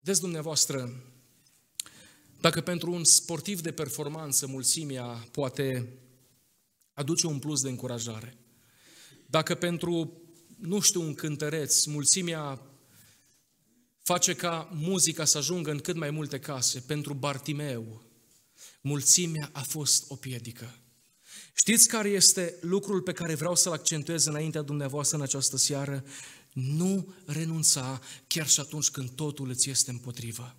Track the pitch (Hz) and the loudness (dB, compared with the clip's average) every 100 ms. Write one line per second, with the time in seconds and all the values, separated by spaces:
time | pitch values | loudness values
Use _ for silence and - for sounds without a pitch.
0 | 143 196 185 165 156 147 - 139 123 127 | 2 0 2 -4 -2 0 2 0 -4 -10
1 | - - _ _ _ _ _ _ - - | -18 -20 _ _ _ _ _ _ -12 -12
2 | - - _ - 165 165 180 175 160 175 | -20 -20 _ 2 2 2 -2 -4 -4 0
3 | 165 - - 165 196 202 160 151 147 - | 6 6 4 -6 -4 -4 -6 -4 -6 -6
4 | 147 156 151 131 135 131 123 160 151 131 | -8 -8 0 0 0 -2 0 0 -2 -6
5 | 120 117 113 - 135 - 135 127 117 - | -6 -10 -8 -4 -2 0 -2 -2 -4 -10
6 | - _ _ _ _ _ _ _ _ - | -20 _ _ _ _ _ _ _ _ -8
7 | 139 170 165 143 139 147 131 123 123 120 | -2 0 0 0 -2 -2 -2 -4 -6 -6
8 | 117 110 113 - _ _ _ _ - - | -6 -8 -12 -16 _ _ _ _ -20 -20
9 | - - _ 160 156 170 175 170 170 170 | -20 -20 _ 0 2 0 0 0 0 0
10 | 160 - - - _ - 165 202 - 180 | -2 -6 -20 -20 _ -12 -4 2 2 2
11 | 160 143 160 147 151 156 135 - - 147 | -4 -4 -4 -4 -2 -2 0 2 2 0
12 | 139 190 175 160 147 135 - - _ - | 2 2 0 -4 -8 -10 -14 -20 _ -20
13 | - _ _ _ _ _ _ _ _ _ | -20 _ _ _ _ _ _ _ _ _
14 | - 175 180 175 175 165 156 170 160 190 | 0 2 2 2 -2 -4 -6 -4 -2 2
15 | 160 151 147 151 139 180 151 147 - 170 | 2 2 2 2 0 -2 -2 -4 -4 -4
16 | 147 156 151 135 - 135 120 127 123 151 | -4 -4 -4 -6 -6 -2 0 -2 -4 -6
17 | 147 143 143 135 - 147 147 120 113 110 | -4 -4 -4 -4 -4 -4 -4 -6 -8 -14
18 | - _ _ _ _ _ - - 139 143 | -20 _ _ _ _ _ -20 -8 -4 0
19 | - - 175 156 147 143 127 156 139 - | 6 6 4 -4 -6 -8 6 6 8 4
20 | - 135 131 123 113 110 120 - _ _ | 2 -12 -8 -8 -8 -12 -14 -16 _ _
21 | _ _ - - - - - 226 - 226 | _ _ -20 -20 -10 0 4 8 6 6
22 | 208 196 180 - 175 - 170 196 196 196 | 2 6 6 6 0 -4 0 0 2 -2
23 | 180 170 170 156 160 175 185 160 - 160 | -2 -4 -2 -2 2 4 2 2 -2 -2
24 | 147 170 151 151 160 156 143 147 143 143 | -2 0 2 0 -2 -4 -2 -2 -2 -2
25 | 139 156 135 139 131 131 - 139 139 139 | 0 0 -2 0 0 2 2 2 -2 -6
26 | 131 - - - _ 135 131 151 185 196 | -8 -16 -18 -20 _ -6 -2 0 2 2
27 | - - - 147 165 160 151 147 127 131 | -2 -12 -8 -4 -4 2 4 4 0 -8
28 | - - _ 170 147 - 135 151 135 - | -10 -18 _ -2 2 2 2 -2 -2 -2
29 | 127 127 151 143 131 123 139 131 - 120 | -8 -4 -6 -4 -6 0 0 2 0 -2
30 | 123 120 117 113 123 | -10 -10 -10 -10 -14